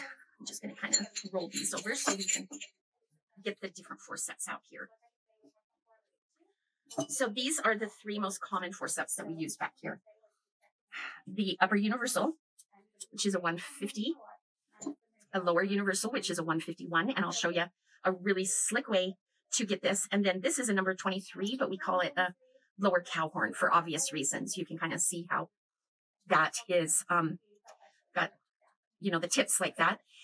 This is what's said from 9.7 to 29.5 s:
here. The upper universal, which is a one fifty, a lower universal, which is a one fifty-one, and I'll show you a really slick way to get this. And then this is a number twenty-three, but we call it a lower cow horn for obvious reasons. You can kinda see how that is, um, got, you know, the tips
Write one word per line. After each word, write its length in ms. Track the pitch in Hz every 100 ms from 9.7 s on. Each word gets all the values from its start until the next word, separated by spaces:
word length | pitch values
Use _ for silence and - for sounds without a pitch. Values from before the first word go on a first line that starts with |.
| _
here. 200 | 170 - _ - _ _ _ _ _ _ _ - - - -
The 300 | 190 190 180
upper 160 | 190 202
universal, 600 | 208 240 247 269 - - _ _ - _ _ _ -
which 140 | 208 202
is 100 | 190
a 40 |
one 180 | 170 175
fifty, 560 | - - 196 208 240 - - - _ _ _ _ - - _ _ _
a 60 | 196
lower 240 | 175 170
universal, 480 | 196 202 196 196 220
which 180 | 247 190
is 100 | 170
a 40 |
one 160 | 160 160
fifty-one, 500 | - 165 170 165 214
and 160 | 190 170
I'll 60 |
show 180 | - 170
you 160 | 170 175 _ _ -
a 80 | 190
really 340 | 185 196 185 190
slick 420 | - - 220 285
way 300 | 190 185 185 _ _ _
to 120 | - 208
get 160 | 190
this. 260 | 175 202 -
And 140 | 202 196
then 160 | 185
this 160 | 269 302
is 100 | 240
a 40 |
number 200 | 196 185
twenty-three, 600 | 185 196 190 - 180 202 262
but 120 | -
we 80 | 185
call 220 | 190 185
it 140 | 175 -
a 180 | 180 - _ - _ -
lower 240 | 196 180
cow 280 | - 165 160
horn 240 | 165 -
for 200 | - 180
obvious 400 | 175 165 151 -
reasons. 440 | 156 - - - 185
You 80 | 165
can 120 | 160
kinda 220 | 165 165
see 260 | - 170 170
how 200 | - 170 _ _ _ _ _ _ _ -
that 280 | 156 156 - -
is, 360 | 180 160 - -
um, 300 | 170 160 185 _ _ - - - _ _
got, 200 | - - _ _ _ _ _ _ _
you 120 | 196
know, 80 | 170
the 80 | 175
tips 320 | 269 -